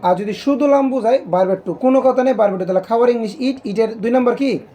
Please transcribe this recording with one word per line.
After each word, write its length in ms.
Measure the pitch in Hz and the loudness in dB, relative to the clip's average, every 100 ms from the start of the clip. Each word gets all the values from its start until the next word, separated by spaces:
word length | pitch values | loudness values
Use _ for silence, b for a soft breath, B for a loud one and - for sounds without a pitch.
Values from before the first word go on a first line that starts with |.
আর 120 | 185 | 0
যদি 180 | 180 208 | 0 -2
শুধু 340 | 202 - 277 285 | -4 -2 0 2
লাম 240 | 277 269 | 2 2
বোঝায়, 300 | 262 220 262 247 | 0 0 0 0
ভার্বের 260 | 175 185 185 | 0 0 -2
টু, 100 | 190 | -4
কোনো 260 | 165 254 262 | -2 2 4
কথা 240 | 254 254 | 2 2
নেই, 100 | 254 | 0
ভার্বের 240 | 240 208 190 | 2 0 0
টু। 60 | |
তাহলে 160 | 185 190 | -2 -2
খাওয়ার 300 | 185 233 247 | 0 0 2
ইংলিশ 260 | 240 220 - | 2 -2 -4
ইট, 180 | 254 262 | -4 -4
ইটের 360 | - 202 220 226 | -6 -2 -2 -2
দুই 100 | 208 | -2
নম্বর 240 | 247 247 | 0 0
কি? 240 | 240 277 175 - | 0 -2 -4 -8